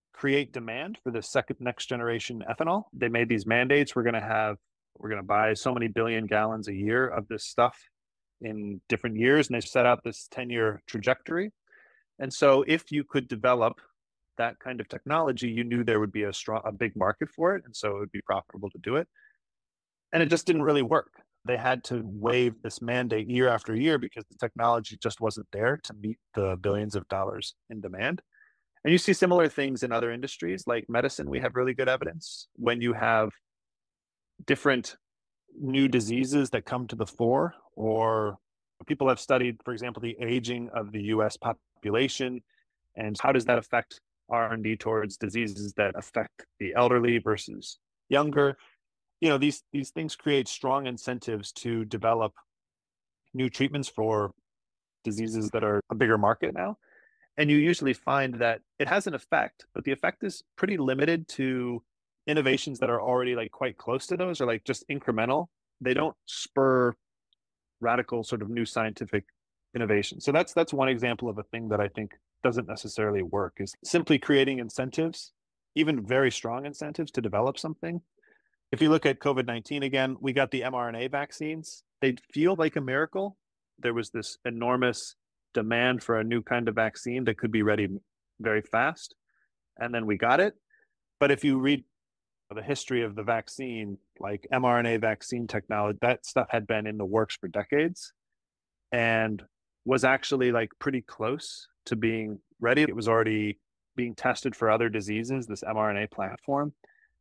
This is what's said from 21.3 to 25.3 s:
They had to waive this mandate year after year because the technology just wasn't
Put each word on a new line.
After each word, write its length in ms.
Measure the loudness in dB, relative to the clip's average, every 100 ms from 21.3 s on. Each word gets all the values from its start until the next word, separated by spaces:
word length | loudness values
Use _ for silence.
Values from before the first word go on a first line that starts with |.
| _
They 120 | -2 0
had 280 | 0 0
to 180 | -2 -6
waive 500 | -6 -2 2 4 2 0
this 180 | -10 -8
mandate 480 | -2 -2 0 -2 0
year 200 | 4 4
after 260 | 4 0
year 240 | 0 2 2
because 260 | -2 -10 -16
the 80 | -8
technology 580 | -6 0 2 2 -2 -6
just 180 | -6 -2
wasn't 280 | -4